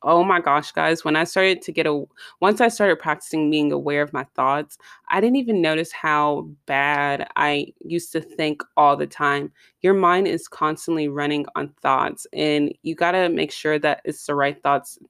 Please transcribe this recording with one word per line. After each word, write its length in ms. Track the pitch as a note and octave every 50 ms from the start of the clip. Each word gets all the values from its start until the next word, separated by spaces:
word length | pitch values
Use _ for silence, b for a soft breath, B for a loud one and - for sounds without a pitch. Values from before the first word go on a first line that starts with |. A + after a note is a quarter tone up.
| -
Oh 200 | D3+ E3 E3+ F3+
my 160 | G3 F#3 F3
gosh, 320 | E3+ D3 C#3+ D3+ D3 -
guys, 320 | - E3 D#3 D#3 E3 E3 -
when 100 | D#3+ D3+
I 80 | D#3+
started 400 | E3 E3 - G3 F#3+ F#3+ F#3 F3+
to 80 | - -
get 160 | E3 E3 D#3
a, 180 | D#3 D3 C#3+ - - B B B B B -
once 200 | - G3 G#3+ G#3+
I 60 | B3
started 320 | A#3 A3+ - G#3 G3 E3 D#3+
practicing 540 | - D#3+ D3+ - - - - D#3 D3+ D3
being 180 | D#3 D3+ D3 D3
aware 320 | D3 C#3+ C#3 D3 D3 D3
of 100 | D3 C#3+
my 120 | - C3 C3 - _
thoughts, 420 | - C3 C3+ C#3 D3 D3+ - - B B B B B _ -
I 100 | - F#3+
didn't 160 | G#3 A#3+ B3+
even 260 | C#4 B3+ A#3 G#3+ F#3
notice 300 | E3 D#3 D#3 D#3+ E3 -
how 560 | - - - D#3 D3+ D3 D3 D3 D3 D3 D#3+ D#3 D3 - _
bad 600 | - C#3 C#3 C#3+ D3 D3 C#3+ C#3+ C#3+ C#3+ C#3+ - - -
I 320 | - D3 D3 D3 C#3+ - - - - -
used 260 | - E3 F3 E3+ -
to 100 | - D#3+
think 440 | D#3 - - - D#3 D3+ D3 D3 - - _
all 200 | - D3 C#3+ C#3+
the 100 | D3 D3
time. 460 | C#3+ - - D3 C#3+ C#3+ C#3+ C#3+ D3+ b b b b b _
Your 140 | - F#3 G3
mind 320 | F#3+ F#3 F3 F3 F#3 G3
is 220 | F3+ - E3 - -
constantly 580 | - - D3+ D#3 D#3+ E3 - - E3 D#3 D3+
running 400 | C#3+ C#3 D3 C#3+ D3 D3 D3 C#3 - -
on 140 | - C#3+ C#3+ - _
thoughts, 440 | - C3+ C3+ C3 - - - - - -
and 420 | - - D3+ D3+ D3 D3 C#3+ C#3+ - _
you 140 | - D#3+ D#3+
gotta 320 | - E3+ F3 F3+ F#3 F3+ E3+
make 240 | E3 D#3+ D#3 D3
sure 260 | - - - D#3 D#3 D3+
that 220 | D#3 D3+ C#3+ - -
it's 220 | D#3 D3 - -
the 80 | - D3
right 260 | C#3+ C#3 C#3 C#3+ -
thoughts 380 | - C#3 C#3+ C3+ - - - - -